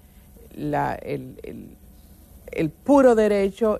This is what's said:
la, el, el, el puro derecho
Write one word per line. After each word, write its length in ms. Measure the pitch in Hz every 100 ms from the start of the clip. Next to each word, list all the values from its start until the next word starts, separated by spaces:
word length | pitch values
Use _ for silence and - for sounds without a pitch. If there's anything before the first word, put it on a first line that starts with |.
| - - - - - -
la, 400 | 147 147 139 -
el, 440 | - 143 131 -
el, 340 | - - - - - - - - - - -
el 180 | - 160
puro 460 | - - 285 254 220
derecho 640 | 214 208 196 196 220 208